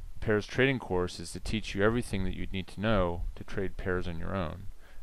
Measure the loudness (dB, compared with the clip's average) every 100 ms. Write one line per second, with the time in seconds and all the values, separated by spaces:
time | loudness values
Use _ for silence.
0 | -8 -4 2 2 2 2 4 2 0 0
1 | 0 -4 -8 -6 -2 -2 0 4 4 4
2 | 0 0 0 0 -2 -2 -4 0 4 4
3 | 4 2 -2 -4 -4 -2 -2 -2 0 0
4 | 0 -2 -2 -2 -2 -4 -6 -8 -8 -8